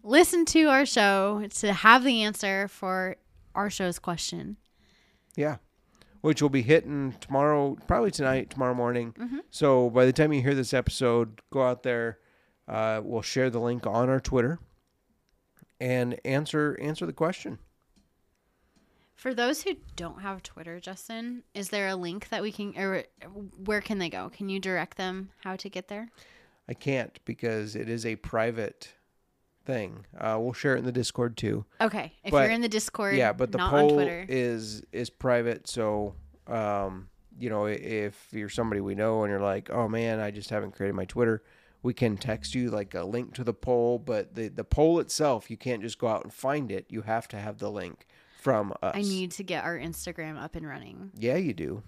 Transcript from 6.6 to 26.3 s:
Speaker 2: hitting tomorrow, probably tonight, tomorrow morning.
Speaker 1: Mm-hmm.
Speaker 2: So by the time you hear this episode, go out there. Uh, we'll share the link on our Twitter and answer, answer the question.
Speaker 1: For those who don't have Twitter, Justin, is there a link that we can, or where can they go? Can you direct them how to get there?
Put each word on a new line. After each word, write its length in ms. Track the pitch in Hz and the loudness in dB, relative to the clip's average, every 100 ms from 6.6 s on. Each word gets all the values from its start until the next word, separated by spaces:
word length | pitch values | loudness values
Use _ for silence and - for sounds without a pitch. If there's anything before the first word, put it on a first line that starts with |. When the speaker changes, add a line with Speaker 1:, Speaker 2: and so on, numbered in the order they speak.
Speaker 2:
hitting 520 | 117 160 - 143 135 117 | 6 4 4 -4 -4 -8
tomorrow, 560 | - 139 147 147 139 - - | -2 2 4 4 0 -2 0
probably 240 | 175 220 | 2 2
tonight, 380 | - 135 131 113 | 2 0 0 -2
tomorrow 260 | 131 127 | -2 0
morning. 380 | 123 120 123 117 110 | 0 0 0 -4 -8
Speaker 1:
Mm-hmm. 200 | 240 269 - | -8 -8 -10
Speaker 2:
So 400 | - 147 131 123 | 2 6 6 6
by 160 | 117 127 | 6 6
the 60 | |
time 200 | 131 156 | 6 4
you 80 | 147 | 4
hear 140 | 127 | 2
this 180 | 139 123 | 2 2
episode, 680 | 135 - - 127 117 113 107 _ | 0 0 2 4 4 2 -4 _
go 120 | 139 | 2
out 200 | 127 123 | 2 2
there. 360 | 131 120 117 110 _ _ _ _ - | 0 0 -2 -6 _ _ _ _ -8
Uh, 340 | 110 110 110 | -2 0 0
we'll 180 | 107 117 | -2 -4
share 280 | 107 135 131 | -2 0 2
the 100 | 117 | 2
link 260 | 120 123 113 | -2 -2 0
on 220 | 110 127 | 2 4
our 120 | 131 | 2
Twitter 380 | - 131 120 170 - _ _ _ _ _ _ _ _ _ - _ | 2 2 2 0 -10 _ _ _ _ _ _ _ _ _ -20 _
and 400 | 127 127 123 120 | -2 0 0 -2
answer, 520 | - 135 151 156 147 - | -2 -2 0 0 0 -2
answer 240 | 147 156 170 | -6 -4 -6
the 60 | |
question. 460 | 151 160 190 - 113 - _ _ _ _ _ _ _ _ _ _ _ _ _ _ | -2 -2 -2 -10 -12 -16 _ _ _ _ _ _ _ _ _ _ _ _ _ _
Speaker 1:
For 180 | _ 254 | _ -6
those 300 | 240 240 302 | 0 0 0
who 140 | 392 311 - | -2 -6 -8
don't 260 | - 170 - | -12 -12 -10
have 220 | 196 190 | -10 -10
Twitter, 360 | - - 165 175 | -12 -16 -14 -14
Justin, 640 | 180 190 - 226 240 247 _ | -14 -16 -12 -10 -10 -12 _
is 160 | 208 190 | -10 -4
there 180 | 208 196 | -2 0
a 80 | 190 | -2
link 320 | 175 190 - | -4 -6 -6
that 140 | 214 | -4
we 100 | 208 | -4
can, 220 | 208 202 - | -6 -8 -4
or 280 | 196 190 - _ - 196 202 - | -2 -2 -4 _ -18 -16 -16 -12
where 160 | 190 208 | -2 -2
can 180 | 202 208 | 0 -2
they 120 | 170 | -2
go? 180 | 92 92 | -4 -10
Can 200 | - 196 | -8 -6
you 120 | 196 | -4
direct 360 | 190 180 170 - | -2 -4 -4 -6
them 320 | 185 185 196 _ | -6 -6 -12 _
how 140 | 190 185 | -12 -10
to 140 | 196 | -10
get 180 | 185 185 | -12 -10
there? 220 | 208 233 - - | -12 -12 -18 -20